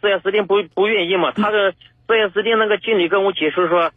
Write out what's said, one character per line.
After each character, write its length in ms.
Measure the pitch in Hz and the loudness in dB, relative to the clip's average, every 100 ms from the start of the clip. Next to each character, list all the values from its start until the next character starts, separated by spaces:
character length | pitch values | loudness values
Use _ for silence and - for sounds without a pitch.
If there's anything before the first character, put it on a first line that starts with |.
四 80 | 208 | -2
S 220 | 190 196 | 0 0
店 160 | 208 190 | -2 0
不， 160 | 202 175 | 0 -2
不 140 | - 208 | -2 0
愿 220 | 214 170 | 0 0
意 60 | 185 | 0
嘛。 160 | 151 | 0
他 200 | 202 208 | 0 0
的 220 | 208 196 - _ _ - | 0 -2 -4 _ _ -2
四 60 | 226 | 0
S 240 | 208 196 | 0 -2
店 160 | 214 226 | 0 0
那 80 | 214 | 0
个 140 | 208 | -2
经 180 | - 214 | 0 0
理 100 | 170 | 0
跟 160 | 196 | 0
我 80 | 196 | 0
解 200 | 185 156 | 0 -2
释 180 | 170 170 | 0 0
说， 220 | 175 165 | 2 0